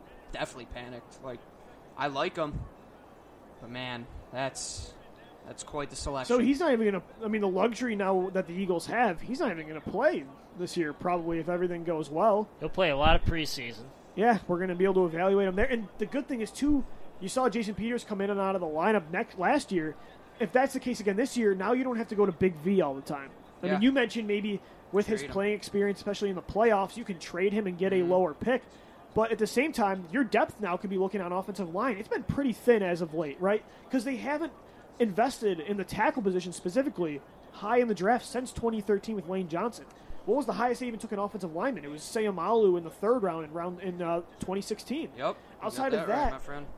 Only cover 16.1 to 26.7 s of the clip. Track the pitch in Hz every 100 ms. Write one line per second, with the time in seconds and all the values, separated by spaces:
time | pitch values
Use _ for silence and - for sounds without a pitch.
16.1 | 269 - 254 208 - 285 285 - - -
17.1 | - 185 254 254 208 208 185 226 240 -
18.1 | 202 202 196 190 190 165 151 185 214 156
19.1 | 180 226 - 180 285 - 185 156 - -
20.1 | - - - 226 254 269 262 254 233 202
21.1 | 196 269 240 214 190 190 254 254 226 226
22.1 | 208 202 165 190 156 165 196 147 135 -
23.1 | 143 135 - - - 185 196 240 269 233
24.1 | 233 208 208 208 196 - - - 190 208
25.1 | 214 143 190 208 208 - 202 202 190 208
26.1 | 202 202 180 - 190 233